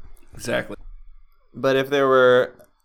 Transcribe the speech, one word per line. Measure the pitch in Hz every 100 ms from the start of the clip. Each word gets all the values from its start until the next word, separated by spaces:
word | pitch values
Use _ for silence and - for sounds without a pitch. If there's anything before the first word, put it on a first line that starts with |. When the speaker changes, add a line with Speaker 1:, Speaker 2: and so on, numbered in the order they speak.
| - - -
Speaker 1:
Exactly. | - 117 123 - 104 - - - - - _ _
Speaker 2:
But | 131 135 135
if | 135
there | 143 135
were, | 131 127 123 - - _ _